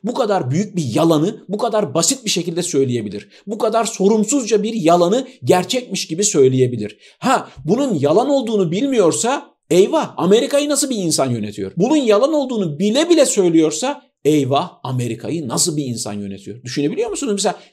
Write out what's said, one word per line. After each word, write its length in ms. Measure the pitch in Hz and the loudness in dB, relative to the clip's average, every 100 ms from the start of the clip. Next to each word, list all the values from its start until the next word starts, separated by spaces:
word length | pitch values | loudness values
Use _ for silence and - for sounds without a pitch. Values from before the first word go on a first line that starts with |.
bu 100 | 208 | -6
kadar 380 | 277 226 190 131 | -2 0 0 0
büyük 240 | 151 208 180 | -2 -2 -4
bir 80 | |
yalanı 600 | 135 107 165 156 170 - - | -2 0 2 2 0 -4 -8
bu 100 | 208 | -4
kadar 360 | 240 214 180 | -2 -2 -2
basit 320 | 139 165 262 202 | 0 -2 -2 -4
bir 40 | |
şekilde 340 | 185 165 165 | -4 -4 -4
söyleyebilir? 680 | 170 143 131 120 104 101 - - - | -2 0 0 -2 -6 -10 -14 -18 -10
Bu 100 | 214 | -2
kadar 280 | 226 226 220 | 0 0 -2
sorumsuzca 760 | - 196 220 208 285 214 220 | 0 2 2 2 -2 0 0
bir 100 | 214 | 0
yalanı 540 | 214 156 175 175 233 262 - | 0 2 4 4 0 -4 -8
gerçekmiş 640 | 127 180 - 254 247 190 - | 0 0 0 -6 -6 -8 -8
gibi 160 | 160 | -4
söyleyebilir. 760 | 202 160 131 131 127 120 104 - - _ | 0 4 4 4 0 -2 -10 -12 -20 _
Ha, 300 | 226 233 - - 139 | 0 0 -2 -10 -2
bunun 280 | 233 285 | 0 0
yalan 360 | 170 143 175 254 | 0 2 2 2
olduğunu 420 | 277 226 214 175 | 0 0 -2 0
bilmiyorsa 840 | 180 277 254 170 147 226 285 - _ _ | 0 0 2 2 2 -2 -4 -6 _ _
eyvah, 440 | 175 214 302 190 - | 4 4 2 -2 -2
Amerika'yı 520 | 175 214 269 285 294 | 4 4 4 0 0
nasıl 200 | 285 277 | -2 -2
bir 60 | 226 | -2
insan 340 | 175 151 131 | -2 0 0
yönetiyor? 420 | 117 104 104 95 - | -2 -6 -8 -8 -2
Bunun 180 | 226 302 | 2 2
yalan 380 | 240 202 277 | 4 2 2
olduğunu 460 | 302 254 233 180 147 | 0 -2 -2 -4 -2
bile 300 | 208 247 339 | 0 2 4
bile 160 | 330 269 | 4 4
söylüyorsa 760 | - 180 165 156 156 254 285 _ _ 139 | 2 4 4 2 0 -4 -6 _ _ 0
eyvah, 540 | 151 127 139 170 - | 2 2 0 -2 -8
Amerika'yı 640 | 127 127 120 113 101 175 131 | -6 -4 -4 -6 -6 -6 -6
nasıl 300 | 165 175 151 | -2 -2 -2
bir 80 | 135 | -4
insan 280 | 113 113 | -6 -8
yönetiyor? 500 | 104 101 98 - 113 | -8 -8 -10 -14 -16
Düşünebiliyor 460 | 127 147 143 247 466 | -10 -4 -4 -2 -4
musunuz 240 | 381 277 | -4 -4
mesela 220 | 202 190 170 - | -2 -2 -4 -12